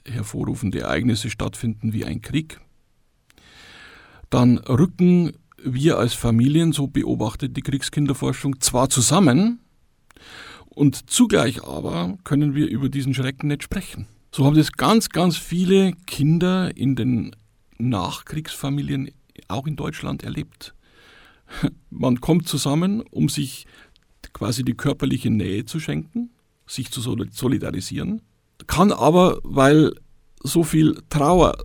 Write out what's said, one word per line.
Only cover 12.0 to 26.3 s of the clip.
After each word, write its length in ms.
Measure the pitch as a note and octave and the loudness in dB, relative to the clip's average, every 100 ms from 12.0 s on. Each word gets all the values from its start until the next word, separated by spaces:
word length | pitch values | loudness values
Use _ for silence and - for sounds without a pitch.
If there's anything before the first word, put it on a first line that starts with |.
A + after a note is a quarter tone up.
| F3 G3+ | -6 -6
können 320 | - C#3+ D3 C#3 | -2 0 0 0
wir 120 | C#3+ | -2
über 220 | B2 C3+ | -2 -4
diesen 240 | C#3 C3+ | -4 -4
Schrecken 340 | B2+ C3 C#3 D3 | -2 -4 -4 -4
nicht 140 | D3 | -4
sprechen. 460 | - G3+ - - G2+ _ _ | -6 -8 -8 -14 -16 _ _
So 120 | - | 2
haben 120 | C3+ D#3 | 4 6
das 160 | D3 | 4
ganz, 380 | - C3 A3 - | 0 2 4 2
ganz 280 | D#3+ F3+ D#3+ | 0 0 0
viele 560 | - E3+ F#3 G3 F#3+ - - | -4 -2 2 4 4 -2 -10
Kinder 680 | - D3+ E3 F3+ F#3 F3+ - | 0 2 4 2 0 -2 -2
in 200 | C3+ B2 | -2 0
den 400 | A2 A2 - - _ _ _ - | 0 0 -4 -12 _ _ _ -6
Nachkriegsfamilien, 1300 | B2 G#2 F2+ - - D3+ D#3 - C#3 C#3+ C#3+ C#3 C3+ _ _ - - | -2 -2 -4 -8 -10 -10 -10 -8 -4 -4 -4 -6 -6 _ _ -20 -10
auch 200 | A2 D#3 | -8 -6
in 80 | D3 | -6
Deutschland, 480 | D#3 D#3 C#3 C#3+ | -8 -8 -8 -8
erlebt. 500 | - D3 - _ - - _ _ _ - - _ _ - - - - | -8 -10 -10 _ -20 -20 _ _ _ -20 -20 _ _ -6 -6 -6 -16
Man 300 | - C3 B2 | -4 -2 0
kommt 260 | - E3+ D#3+ | 2 0 0
zusammen, 540 | C#3+ C#3 D3+ F#3 G#3 | -4 0 0 0 -4
um 280 | - - D3+ | -6 -2 -2
sich 380 | D3 C3+ - - - _ _ _ _ - | 0 -6 -10 -20 -20 _ _ _ _ -20
quasi 320 | - G#2 A#2 | -8 -4 -2
die 100 | B2+ | -4
körperliche 560 | A#2+ C#3+ C3+ C3+ C3 B2+ | -2 -4 -2 -2 -2 0
Nähe 360 | A2 F#2 G2+ - | 0 0 -4 -6
zu 140 | E3 | -10
schenken, 520 | D#3 D3 D#3 A#3 A#3+ | -6 -8 -6 -8 -8